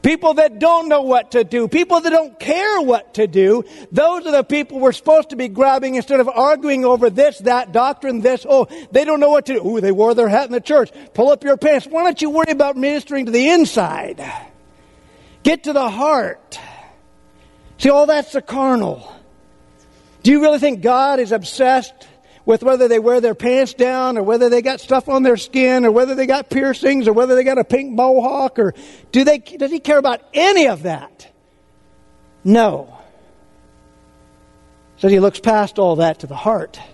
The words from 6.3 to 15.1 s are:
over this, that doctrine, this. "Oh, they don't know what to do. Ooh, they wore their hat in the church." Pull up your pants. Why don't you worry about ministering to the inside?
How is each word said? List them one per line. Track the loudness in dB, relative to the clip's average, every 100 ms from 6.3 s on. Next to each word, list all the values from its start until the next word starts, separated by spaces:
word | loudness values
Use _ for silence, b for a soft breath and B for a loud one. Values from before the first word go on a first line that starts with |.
| 0 0 0 -2 -2
over | 0 2 0
this, | 2 0 0
that | -2 -2 -2
doctrine, | 0 0 -2 -6 -2
this. | -2 -2 0
"Oh, | 0 0 -6 -2
they | 0
don't | 0 2
know | 2
what | 2 0
to |
do. | -6
Ooh, | -4 -4
they | -2
wore | 2 2
their | 2 2
hat | 0 -2
in |
the | -6
church." | 0 0 0 B B
Pull | 0 2
up | 2
your | 0 0
pants. | 2 0 -2
Why | -2
don't | -2 -2
you | -4
worry | -2 -2
about | -2 -4 -4
ministering | -4 -4 -6 -8 -4
to |
the | -2 2
inside? | 2 2 -2 -4 -8 -12 -14 -14 B B _ _ b b b b